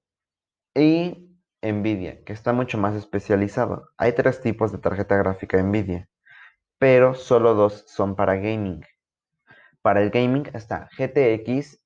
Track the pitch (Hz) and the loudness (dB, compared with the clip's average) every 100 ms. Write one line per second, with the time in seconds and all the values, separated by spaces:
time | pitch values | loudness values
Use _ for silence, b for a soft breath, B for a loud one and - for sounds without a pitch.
0 | _ _ _ _ _ _ _ 139 156 165 | _ _ _ _ _ _ _ 2 4 2
1 | 175 175 - _ _ _ 110 104 104 101 | -2 -8 -18 _ _ _ -4 -2 -2 -4
2 | 85 - - 107 123 120 127 110 101 104 | -6 -12 -16 -8 -4 -2 -2 -2 -2 -4
3 | 104 101 - 101 101 - 117 95 - - | -6 -8 0 0 0 -2 -4 -6 -12 -2
4 | 117 120 131 123 117 107 110 98 - 92 | 0 2 0 0 -4 -2 -4 -2 -4 -4
5 | 98 98 95 95 - 92 95 107 95 87 | 0 0 0 -4 -2 0 2 0 -2 -8
6 | - _ B B B B _ _ 131 127 | -10 _ B B B B _ _ 4 6
7 | 127 131 - 120 117 107 104 104 _ - | 4 2 0 4 4 4 2 0 _ -6
8 | 98 98 98 95 104 110 98 78 - _ | -4 0 0 0 -2 -4 -6 -8 -14 _
9 | _ _ _ _ b b b b 107 101 | _ _ _ _ b b b b 0 2
10 | 104 120 123 135 147 113 107 87 78 - | 2 2 0 0 -4 -12 -10 -12 -12 -8
11 | 135 147 127 110 110 127 143 _ | -4 2 2 2 -2 -6 -6 _